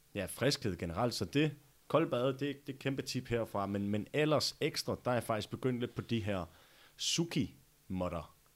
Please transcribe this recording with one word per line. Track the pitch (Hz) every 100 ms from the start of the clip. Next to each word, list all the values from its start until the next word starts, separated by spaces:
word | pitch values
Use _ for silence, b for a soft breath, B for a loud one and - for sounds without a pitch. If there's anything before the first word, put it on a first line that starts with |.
| _ 101
ja, | 90
friskhed | - 127 135 110 87
generelt. | 85 82 123
Så | - 92
det, | 143 151 151 - - _
koldt | 151 160
bad, | 123 131
det, | 131
det | 143 139 -
er |
et | 135
kæmpe | 135 135
tip | 131 127 127
herfra. | 117 107 104 98
Men, | 101 101
men | 104 -
ellers | 139 151 143 - -
ekstra, | 135 - - - -
der |
er | 123
jeg |
faktisk | - 110 101
begyndt | - 131 123
lidt | 117 -
på |
de | 95 117
her | 101 98 82 B B B B B
Suki-måtter. | - - 170 160 98 - - _ _ 92 90 82 78 - _